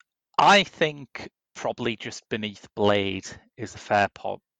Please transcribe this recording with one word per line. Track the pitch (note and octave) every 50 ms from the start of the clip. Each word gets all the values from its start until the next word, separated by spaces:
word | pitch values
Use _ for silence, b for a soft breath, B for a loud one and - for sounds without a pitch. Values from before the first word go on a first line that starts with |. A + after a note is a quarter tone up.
| _ _ _ _ _ _ _ -
I | - D#3 G3 G3+ F#3
think | - - - E3+ D#3 D3+ D3 C#3 - - - - - _ _ _ _ -
probably | - - A#2+ A2+ - B2+ A#2+ A2+
just | - - A#2 G#2+ - - -
beneath | - A2+ G#2+ G#2+ G2+ - - - -
Blade | - G#2 G#2 G#2 G2+ G2 G2 F#2+ F#2+ - - - - _ _ _ -
is | A#2 G2 -
a | -
fair | - - G#2+ G#2 G2+ G2 -
po-, | - - G#2 G2 G2+ _ _ _ _